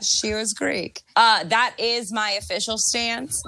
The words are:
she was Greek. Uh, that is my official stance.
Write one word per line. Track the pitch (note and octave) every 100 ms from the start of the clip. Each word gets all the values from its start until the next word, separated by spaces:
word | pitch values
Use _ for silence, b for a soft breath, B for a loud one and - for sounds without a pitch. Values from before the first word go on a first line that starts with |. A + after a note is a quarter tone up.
she | - - G#3+
was | G#3+ A3
Greek. | G#3+ F#3+ G3 G3+ - - -
Uh, | A3+ A3
that | E3+ A3 B3 -
is | A3+ A#3 G3+
my | A3 G#3+
official | G3 - F#3 G3+ A3
stance. | - A#3 A#3 A#3 C4 -